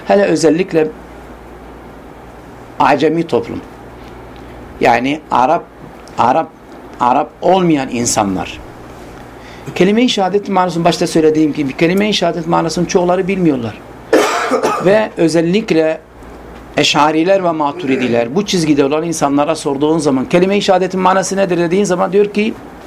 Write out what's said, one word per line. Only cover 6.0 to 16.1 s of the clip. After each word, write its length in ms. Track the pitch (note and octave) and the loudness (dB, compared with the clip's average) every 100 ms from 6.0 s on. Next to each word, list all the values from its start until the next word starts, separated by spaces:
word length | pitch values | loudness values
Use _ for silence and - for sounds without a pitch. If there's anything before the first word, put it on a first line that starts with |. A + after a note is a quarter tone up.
| - - | -12 0
Arap, 300 | A#2 D#3 - - - - - - | 2 2 -2 -10 -20 -20 -14 -2
Arap 300 | B2 C3 D3+ - | 0 0 -2 -2
olmayan 460 | F3+ F#3+ F3 D3 C3 | 2 2 4 0 0
insanlar, 720 | A#2 A#2 - G2+ F2+ F2 - - - - - - - - - - - - | -4 -2 0 0 -2 -6 -12 -18 -20 -20 -20 -20 -20 -20 -20 -20 -18 -8
kelime-i 340 | - F3+ A3 B3 | 0 2 4 2
şehadet 400 | G#3+ F#3 G3+ G3 | 0 0 0 0
manasını 360 | F#3 F3+ E3 | 0 0 2
başta 220 | F3 E3+ E3+ | 2 2 0
söylediğim 460 | E3 D#3 D#3 D#3 | 4 4 4 0
gibi, 240 | C#3+ C#3 - | 0 -4 0
kelime-i 380 | E3 F#3+ G#3 | 0 2 0
şehadet 320 | G3+ E3+ E3+ E3 | 0 -2 -2 0
manasını 420 | E3 E3 F3+ E3+ | 0 0 -2 0
çoğuları 400 | F#3 F3 F#3 F#3+ | 0 2 0 0
bilmiyorlar. 500 | F#3+ E3+ C3 A2+ G#2 - - - - - | 0 2 0 -4 -10 -18 -14 0 0 2
<coughs> 540 | - - C4 - - | -2 -2 -2 -2 0
Ve 260 | F3 G#3+ G#3+ - | 2 2 0 0
özellikle 840 | E3 D#3+ E3 G3 A3+ D#3+ D#3 D#3+ - | 0 2 0 0 0 0 0 -2 -10